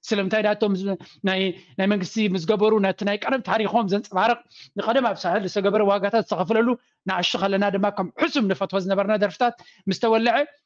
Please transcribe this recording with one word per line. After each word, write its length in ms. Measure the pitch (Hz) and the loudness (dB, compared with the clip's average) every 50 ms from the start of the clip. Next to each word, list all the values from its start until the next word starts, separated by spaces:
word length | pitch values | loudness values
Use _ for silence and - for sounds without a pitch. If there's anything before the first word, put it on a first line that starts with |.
| - | -2
ስለምንታይ 400 | - 220 202 196 190 214 214 208 | -2 -2 0 0 0 0 2 2
ዳ 60 | 208 | 2
እቶም 220 | 208 208 220 208 196 | 2 2 0 0 0
ዝ-፣ 200 | 185 190 202 196 - - - - _ - | 0 -2 -4 -6 -6 -8 -18 -20 _ -2
ናይ፣ 160 | 190 190 190 190 190 175 - - _ - | -2 0 0 -2 -2 -4 -6 -14 _ -4
ናይ 120 | - 190 | -2 0
መንግስቲ 280 | 196 208 202 180 - - 220 214 208 | 0 2 0 -2 -4 -2 -2 0 0
ምስ 160 | 180 190 160 | 0 -2 0
ገበሩ 260 | 165 214 196 208 220 214 214 | 0 0 2 4 2 4 4
ነቲ 220 | 196 190 185 - 202 | 2 0 -2 -2 -4
ናይ 140 | 202 202 208 | -4 -4 -4
ቀደም 240 | - - 269 262 202 | -2 -4 -4 -4 -2
ታሪኾም 440 | - 180 220 220 190 180 233 226 185 | -2 -2 0 0 0 0 0 0 2
ዘንፀባርቕ 500 | 180 208 208 - 190 185 196 233 240 233 - _ _ - - - _ | -2 -2 -4 -2 -2 0 2 2 2 0 -4 _ _ -20 -20 -14 _
ንቐደም 320 | 196 190 214 240 269 254 | -6 -2 0 0 2 2
ኣብ 100 | 233 196 - | 0 -2 -2
ሳህል 240 | - 180 175 214 196 | -2 -2 -2 0 -2
ዝተገበረ 400 | 180 - 208 190 202 196 214 214 | -2 -4 0 0 2 2 2 2
ዋጋታት 400 | 196 196 202 185 202 220 226 202 | 2 2 2 0 0 0 0 0
ዝተኸፈለሉ 440 | - 202 160 156 151 226 220 233 240 247 240 _ _ _ _ _ | 0 -2 -4 -2 0 2 2 2 2 0 -2 _ _ _ _ _
ንኣሹ 240 | 190 185 180 180 - - - | -4 -4 -2 -2 -2 -2 -2
ከለና 260 | 185 196 196 190 202 202 | 0 0 2 2 0 0
ድማ 160 | 190 202 196 208 | 0 0 0 0
ከም 180 | 202 - 185 170 - | 0 -2 -6 -6 -2
ሕሱም 280 | - 302 330 - 285 226 | -2 -2 0 0 0 0
ንፈትዎ 340 | 190 185 - 196 190 - 196 | 0 0 -2 -4 -2 -2 -4
ዝነበርና 340 | 185 185 196 190 196 196 214 | -2 0 0 0 2 0 2
ደርፍታት 380 | 208 202 196 - - 247 240 233 _ - - - _ _ | 0 0 -2 0 0 -2 -2 -2 _ -20 -20 -20 _ _
ምስ 140 | 196 185 - | -6 -4 0
ተወልዐ፣ 360 | - 226 220 226 226 240 226 262 294 302 _ _ _ | 2 2 2 2 2 2 2 2 0 -2 _ _ _